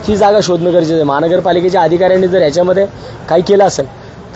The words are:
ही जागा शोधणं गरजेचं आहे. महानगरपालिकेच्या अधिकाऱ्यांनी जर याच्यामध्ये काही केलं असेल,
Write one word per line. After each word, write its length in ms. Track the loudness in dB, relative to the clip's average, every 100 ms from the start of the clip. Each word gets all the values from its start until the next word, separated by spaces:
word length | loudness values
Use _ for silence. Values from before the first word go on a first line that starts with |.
ही 120 | -2 0
जागा 220 | 2 2
शोधणं 300 | 0 0 2
गरजेचं 220 | 0 0
आहे. 80 | 0
महानगरपालिकेच्या 800 | 0 0 0 0 0 0 0 0
अधिकाऱ्यांनी 460 | 0 2 2 2 2
जर 120 | 2
याच्यामध्ये 460 | 0 0 0 0 -2 -6 -18 -18 -2
काही 140 | -2
केलं 220 | 2 2
असेल, 220 | 2 0 -8 -10 -20 -20 -10